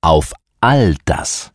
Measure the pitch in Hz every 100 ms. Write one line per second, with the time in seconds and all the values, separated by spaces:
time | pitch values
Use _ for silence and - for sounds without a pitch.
0 | 82 80 - - _ _ 117 143 110 73
1 | - 76 - - -